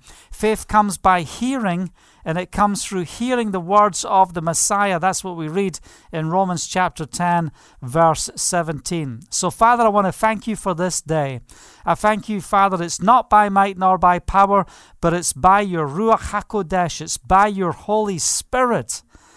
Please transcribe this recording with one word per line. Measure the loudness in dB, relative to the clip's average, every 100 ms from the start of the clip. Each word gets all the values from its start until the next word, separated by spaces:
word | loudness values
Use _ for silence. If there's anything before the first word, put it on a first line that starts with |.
| -12 -20 -18
Faith | -4 -2 -2 0
comes | 2 2 2
by | 2 2
hearing, | 0 -6 -4 -2 -2 -4 -6 _ _ _ -6
and | -6
it | -4
comes | 0 0 0 -4
through | -6
hearing | -6 -6 -2 -2 -2
the | -4
words | 0 4 4 0 0
of | 2 2 0
the |
Messiah. | -4 -2 0 0 0 0
That's | -2 -2 -6
what | -8
we | -6
read | -2 -4 -4 -14 -20 _
in | -6 -2
Romans | 0 0 -2 -4
chapter | -2 -2 -4 -10
ten, | -4 0 0 -2 -8 _ _
verse | -4 2 4 2 -2 -6
seventeen. | -4 -2 -2 -6 -6 -6 -6 -10 -10
So, | -4 -4
Father, | 2 4 4 2
I |
want | 2 0
to |
thank | 0 -2 -2 -6
you | -6
for | -4 -2
this | -2 -4
day. | -4 -2 -2 -6 -14 -20 -20 -10 -4
I | 0
thank | 0 0 -2
you, | -6
Father, | 0 2 2 2
it's | -4 -2
not | 4 4 6
by | 4 4
might | 4 2 2
nor | 2 4
by | 4 2
power, | 2 2 4 4 0 -6 -20 -4
but | 0
it's | 0 -2
by | 0 4 4
your | 2 -2 -4
Ruach | -2 2 2 0
HaKodesh, | -8 -6 -6 -2 -2 -2 -4
it's | -10 -8
by | 2 4 4
your | 2 -4
Holy | -4 -2 -2 0 -2
Spirit. | -4 -4 -4 0 0 0 -4 -10 -14 -20 _